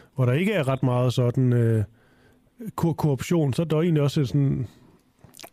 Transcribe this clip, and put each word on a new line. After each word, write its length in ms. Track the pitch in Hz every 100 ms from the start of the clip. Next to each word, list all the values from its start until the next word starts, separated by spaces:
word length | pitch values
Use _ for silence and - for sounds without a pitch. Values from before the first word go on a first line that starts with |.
| - -
hvor 100 | 123
der 80 |
ikke 200 | 135 190
er 140 | 202 131
ret 160 | 135
meget 300 | 131 123 127
sådan, 400 | 123 120 127 127
øh, 300 | 120 113 113 104 - _ _ _ _ _ - 220 -
kor-, 180 | 170
korruption, 600 | - 156 131 - 175 143
så 80 | 117
er 40 | 165
der 160 | 156
egentlig 220 | 175 151
også 220 | 143 160 135
sådan 420 | 143 139 139 120 - - _ _ _ - - -